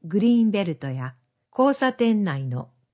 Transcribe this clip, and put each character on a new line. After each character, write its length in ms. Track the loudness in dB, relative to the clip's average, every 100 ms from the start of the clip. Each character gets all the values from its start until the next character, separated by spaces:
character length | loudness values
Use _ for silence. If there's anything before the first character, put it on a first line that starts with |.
グ 140 | -4 0
リ 200 | 2 4
ー 60 | 2
ン 40 |
ベ 140 | 0
ル 120 | -2 -4
ト 140 | -6
や、 240 | -8 -8 -12 _ _ _ 0
交 180 | 0
差 180 | 2 -2
点 320 | 0 0 2
内 200 | 0 -2
の 240 | -4 -8 -10 _ _